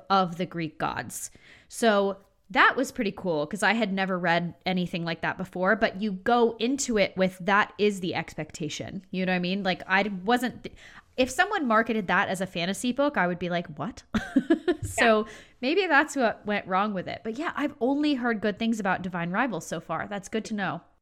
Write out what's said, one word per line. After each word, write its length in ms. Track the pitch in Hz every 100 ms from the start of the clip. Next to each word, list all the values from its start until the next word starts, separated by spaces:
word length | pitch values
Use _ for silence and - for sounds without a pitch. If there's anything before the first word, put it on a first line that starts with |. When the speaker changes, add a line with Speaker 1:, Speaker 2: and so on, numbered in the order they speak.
| -
Speaker 1:
of 280 | 196 185 170
the 80 | 175
Greek 320 | 165 160 -
gods. 540 | 151 120 - - - - - - _
So 500 | - 226 202 196 196 _ _ _
that 280 | 220 403 -
was 160 | 277
pretty 180 | - 208
cool 340 | - 185 156 147
'cause 160 | 202
I 120 | 196
had 180 | 220 214
never 260 | 190 190 180
read 360 | 175 170 175 - -
anything 380 | 185 175 175
like 160 | 170 165
that 180 | 165 -
before, 380 | 185 180 185 214
but 260 | 214 190
you 120 | 214
go 420 | 185 208 240 233 233
into 380 | 233 269 - 220
it 140 | 190 -
with 200 | 190 185
that 320 | 175 202 - -
is 220 | 208 196
the 160 | 180 143
expectation. 920 | 165 - 156 - 151 - - 196 -
You 140 | 185 185
know 80 |
what 20 | 185
I 40 |
mean? 240 | 180 196
Like, 200 | 190 175 -
I 240 | 190 208 190
wasn't, 460 | 190 247 247 - - - - - _ -
if 120 | 254
someone 380 | 269 381 415 269
marketed 400 | 220 226 220 196
that 220 | 180 202
as 100 | 180
a 80 | 190
fantasy 460 | 180 170 196 247
book, 240 | 247 285 285
I 100 | 180
would 120 | 175
be 100 | 180
like, 180 | 175 175 147
"What?" 260 | 170 - -
<laughs> 0 | 214 - 262 - 320 - 311
So 420 | - - 233 214 220
Speaker 2:
Yeah. 60 | - - _
Speaker 1:
maybe 260 | 247 349 370
that's 280 | 277 302 285
what 300 | 233 - 208
went 200 | 208 -
wrong 260 | 185 208
with 160 | 190 160
it. 100 | -
But 140 | 220 226
yeah, 140 | 339 -
I've 200 | 285 294
only 320 | 240 285 294
heard 260 | 277 240 220
good 180 | 214 202
things 220 | 226 226
about 220 | 202 180
Divine 300 | 180 175 170
Rivals 360 | 190 262 170 -
so 140 | 160
far. 260 | - 160 -
That's 220 | 202 -
good 160 | 220 220
to 80 |
know. 260 | 214 185 156 - _